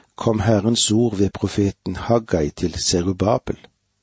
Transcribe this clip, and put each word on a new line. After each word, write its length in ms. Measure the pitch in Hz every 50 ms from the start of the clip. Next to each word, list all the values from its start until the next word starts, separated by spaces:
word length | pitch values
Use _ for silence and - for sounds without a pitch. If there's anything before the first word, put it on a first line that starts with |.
| _ _ _
kom 240 | - - 117 110 107
Herrens 520 | 98 117 110 101 95 113 120 - - -
ord 260 | 107 110 120 117 104
ved 120 | 95 101 92
profeten 680 | - - - 98 - - 101 98 - _ - - 92
Haggai 540 | 82 - - 117 120 113 - 92 85 76 73
til 300 | - - - 85 - 80
Zerubabel, 760 | - - - 87 85 95 95 90 92 101 123 127 - - - - - - _ _ _ _ _ _